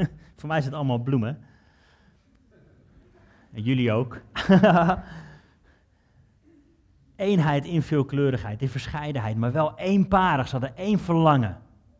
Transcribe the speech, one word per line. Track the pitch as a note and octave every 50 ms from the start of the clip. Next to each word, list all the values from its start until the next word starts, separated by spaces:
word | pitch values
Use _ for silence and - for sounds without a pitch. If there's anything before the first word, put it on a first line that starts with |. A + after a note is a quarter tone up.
| F#3 -
<laughs> | - - - - - -
Voor | - D3+
mij | D#3+ D#3+
is | C#3
het | C3+ C#3
allemaal | D#3 C#3+ C3+ B2 A#2+
bloemen. | A#2+ C3+ C#3 C3 G#2+ A2+ D3+ - - - _ _ _ _ _ _ _ _ _ _ _ _ _ _ _ _ _ _ _ _ _ _ _ _ _ _ _ _ _ _ _ _ _ _ _ _ _ _ _ _ -
En | A2+
jullie | G#2+ A#2+ C3+ B2+ B2 A#2
ook. | G#2+ A2+ C3 A#2+ - - - - - - - -
<laughs> | G3 F#3 G3 G#3+ E3+ F3 E3 E3 F#3 - - - - - - - - - - _ _ _ _ _ _ _ _ _ _ _ _ _ _ _ _ _ _ _ _ _ _ _ _ _ _ _ _ _ _ _ _ _ _
Eenheid | - G3+ G3 G#3 F3+ D3 D#3 D3 C#3+ C#3
in | E3+ F3 D#3+
veelkleurigheid, | C3+ - D#3+ D3 C3+ C#3 C#3+ C#3 C#3+ C#3 C3 A2+ - A2 G#2+ G#2+
in | C3+ C3
verscheidenheid, | - C3 - - - D3+ D3 D3+ D3 C3 G#2+ A2 A2 A2
maar | A2+ A#2+
wel | B2 D#3+ D#3 D3+ - -
eenparig. | F3 F#3 G3 G3 F#3 F#3+ G3 F#3+ F#3 F#3 D#3 C3+ B2 -
Ze |
hadden | - B2+ A#2+ C3+ - -
één | F#3 G3+ G#3+ F#3
verlangen. | - - E3+ E3 E3 D#3 D3 C3+ A#2 G2 F2 - - - _ _ _ _ _ _